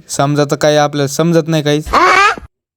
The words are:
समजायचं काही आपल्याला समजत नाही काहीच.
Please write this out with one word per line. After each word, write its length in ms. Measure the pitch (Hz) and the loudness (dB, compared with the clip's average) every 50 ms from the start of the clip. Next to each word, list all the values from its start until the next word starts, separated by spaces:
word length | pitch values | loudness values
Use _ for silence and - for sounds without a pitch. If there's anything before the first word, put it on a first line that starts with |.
| - - | -12 -10
समजायचं 460 | - - 139 139 147 143 147 139 160 | -4 -2 -2 0 0 0 0 0 -2
काही 220 | 143 - 151 151 151 | 0 0 2 2 2
आपल्याला 300 | 147 147 147 147 143 135 | 0 0 0 -2 -4 -4
समजत 400 | 139 - 160 170 170 165 156 160 | -2 -2 0 2 2 0 0 0
नाही 160 | 160 156 143 | -2 -2 0
काहीच. 220 | 147 147 151 151 - - 277 339 370 370 370 403 427 440 - - - _ _ _ _ _ | 0 -2 -2 -2 -2 0 2 2 2 2 2 2 0 0 -4 -10 -18 _ _ _ _ _